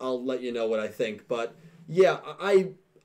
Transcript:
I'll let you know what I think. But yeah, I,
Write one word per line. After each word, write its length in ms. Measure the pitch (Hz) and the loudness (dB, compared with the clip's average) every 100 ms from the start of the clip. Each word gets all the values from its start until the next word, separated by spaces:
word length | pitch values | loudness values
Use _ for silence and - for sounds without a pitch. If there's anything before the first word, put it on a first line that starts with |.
I'll 220 | 131 127 | -4 -4
let 200 | 127 127 | -4 -4
you 100 | 123 | -4
know 140 | 120 110 | -2 0
what 140 | 110 | 0
I 80 | 107 | -2
think. 400 | - 117 104 - | -4 -4 -6 -6
But 260 | 120 117 - - - - | -4 -4 -8 -20 -20 -2
yeah, 320 | 160 185 147 143 151 | 4 4 4 -6 -6
I, 300 | 190 196 185 - _ _ | 2 4 2 -4 _ _